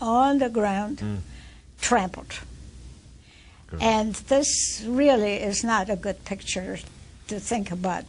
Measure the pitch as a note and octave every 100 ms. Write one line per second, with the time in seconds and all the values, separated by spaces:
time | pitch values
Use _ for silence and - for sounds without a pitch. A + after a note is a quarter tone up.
0 | A3+ A#3 C4+ C#4 B3+ A3+ G#3 G3 G#3 F#3+
1 | - G3+ - - - - - - - A#3+
2 | F#3 - - - - - - - - -
3 | - - - - - - - E2 A3+ A3
4 | G#3+ G3 - C4+ D4 - - - G#3+ B3
5 | C#4+ B3 G#3 G3+ G#3 G3+ A3+ A3 F#3+ G3
6 | G3+ F#3+ - G3 - F#3+ F#3 F#3 - -
7 | - - - G#3 G3+ A#3+ G3 F3+ F#3 F3